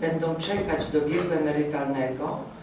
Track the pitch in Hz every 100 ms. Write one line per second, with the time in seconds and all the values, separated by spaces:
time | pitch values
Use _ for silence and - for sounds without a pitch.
0 | 160 165 165 160 196 202 175 151 - 156
1 | 147 175 175 160 151 147 147 143 135 135
2 | 127 127 156 - - -